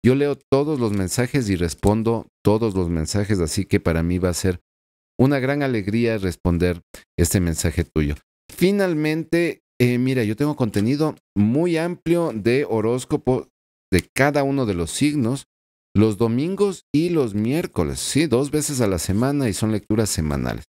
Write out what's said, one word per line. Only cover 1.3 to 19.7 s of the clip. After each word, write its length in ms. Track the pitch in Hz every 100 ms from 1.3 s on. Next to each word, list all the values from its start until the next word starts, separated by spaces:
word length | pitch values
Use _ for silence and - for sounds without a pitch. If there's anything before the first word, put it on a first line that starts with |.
| 143 107
y 60 | 92
respondo 720 | 85 - 98 110 110 113 - _
todos 320 | - 107 113 95
los 140 | 87
mensajes, 500 | 85 80 101 101 104
así 260 | 82 - 92
que 140 | 101
para 240 | - 82
mí 160 | 85 90
va 100 | 90
a 40 |
ser 260 | 87 95 87 _ _ _ _ _ -
una 220 | 131 143
gran 240 | 127 143
alegría 540 | 139 117 95 110 117 110
responder 640 | 95 85 90 87 87 87 _ - _ -
este 220 | 87 101
mensaje 460 | 87 80 87 - -
tuyo. 300 | 80 73 71 _ _ _
Finalmente, 1120 | - 180 202 190 156 151 156 160 170 170 - _ _
eh, 180 | 123 123
mira, 260 | 127 131 107
yo 100 | 107
tengo 220 | 147 147
contenido 580 | 117 101 107 143 156 - _ 98
muy 420 | 104 131 175 160
amplio 540 | 170 175 - 170 165
de 320 | 110 101 127 127
horóscopo 760 | 110 107 127 - 147 - 127 - _ _ _ _
de 160 | 90 -
cada 300 | - 139 147
uno 220 | 139 139 120
de 80 |
los 180 | 90 82
signos, 560 | - 147 147 113 135 - _ _ _ _ 98
los 220 | 110 101
domingos 680 | 113 120 160 190 202 180 _
y 160 | 143 175
los 240 | 165 123
miércoles, 680 | 101 110 151 180 - 78 67
¿sí? 280 | - 131 160
Dos 240 | 120 143
veces 300 | 151 147 135
a 60 | 110
la 120 | 95
semana 480 | - 95 131 143 127
y 60 |
son 180 | 92 107